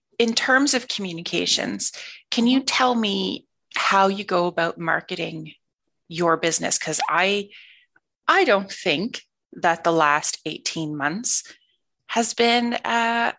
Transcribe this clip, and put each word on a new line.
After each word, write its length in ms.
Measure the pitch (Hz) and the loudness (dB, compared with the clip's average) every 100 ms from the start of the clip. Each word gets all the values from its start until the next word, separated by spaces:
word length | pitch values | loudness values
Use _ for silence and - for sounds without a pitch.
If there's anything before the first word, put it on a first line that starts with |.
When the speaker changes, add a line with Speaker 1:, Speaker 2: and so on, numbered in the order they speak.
| _ - | _ -2
Speaker 1:
in 160 | 233 | 0
terms 400 | 233 - 262 285 | 0 2 2 2
of 140 | 254 - | 0 -4
communications, 1040 | - 190 165 175 175 175 - 196 196 - - - - _ | -8 -8 -8 -4 -2 0 0 -2 -4 -4 -6 -14 -18 _
can 160 | - 233 | 0 4
you 120 | 262 | 2
Speaker 2:
Mm-hmm. 60 | 262 | 2
Speaker 1:
tell 280 | - 254 | 0 2
me 520 | 233 208 196 190 - - _ _ - | 2 0 -2 -4 -6 -10 _ _ -4
how 320 | - 196 196 | 2 4 4
you 160 | 196 | 2
go 220 | 202 180 175 | -2 0 0
about 300 | 170 165 - | 0 -2 -2
marketing 760 | 165 160 - 175 165 160 160 - _ _ _ _ - | -2 -2 -4 -8 -8 -8 -14 -18 _ _ _ _ -10
your 280 | 165 170 160 | 0 2 2
business? 400 | 165 156 151 - | 2 0 0 -2
'Cause 240 | 160 151 - | -2 -2 0
I, 420 | 160 190 202 202 - - - _ _ _ _ - | 2 2 0 -4 -14 -20 -20 _ _ _ _ 2
I 180 | 359 | 4
don't 260 | 320 196 - | 4 2 0
think 520 | - 185 147 185 - - _ _ | -4 -2 0 -2 -8 -16 _ _
that 320 | - 175 165 | -2 0 2
the 80 | 170 | 2
last 480 | 165 151 147 - - | 4 4 2 -2 -6
eighteen 520 | 156 160 - 165 151 151 | -8 -8 -6 -6 -6 -4
months 460 | 143 190 254 - - - _ _ _ _ - | -4 -4 -2 -2 -4 -14 _ _ _ _ -4
has 260 | 233 233 | -2 0
been, 400 | - 233 240 240 | 2 2 2 0
uh, 580 | - - 233 233 233 233 | -2 -2 0 0 0 -2